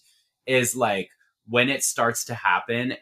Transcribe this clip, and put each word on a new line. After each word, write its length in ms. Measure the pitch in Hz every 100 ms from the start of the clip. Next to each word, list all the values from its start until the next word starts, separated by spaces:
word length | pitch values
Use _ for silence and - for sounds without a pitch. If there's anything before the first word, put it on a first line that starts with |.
| _ _ _ _
is, 320 | - 131 120 131
like, 340 | 113 98 90 _ _ _ -
when 200 | 120 127
it 140 | 139
starts 420 | - - 117 117
to 100 | -
happen, 600 | 117 98 92 - 117 127 -